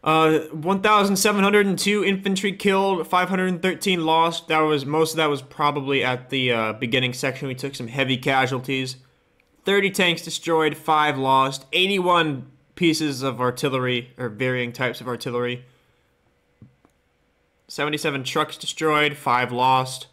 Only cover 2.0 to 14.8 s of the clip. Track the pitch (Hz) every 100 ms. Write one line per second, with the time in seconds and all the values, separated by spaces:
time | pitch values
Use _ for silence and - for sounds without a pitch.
2 | 190 190 196 190 202 190 208 190 196 185
3 | 156 180 175 190 185 180 185 165 202 180
4 | 160 160 165 170 - 156 156 151 135 156
5 | 160 160 156 143 131 - 147 147 135 139
6 | 127 127 127 139 127 117 110 107 123 131
7 | 127 123 139 127 139 127 139 139 117 131
8 | 135 131 143 135 131 131 127 135 131 -
9 | _ _ _ _ _ _ - 202 196 196
10 | 180 165 165 - - 160 156 151 - 156
11 | 151 135 135 135 135 139 - 160 185 202
12 | 180 175 160 135 127 _ _ - 170 156
13 | 156 131 135 117 123 123 147 131 127 123
14 | 123 - 123 107 131 127 120 120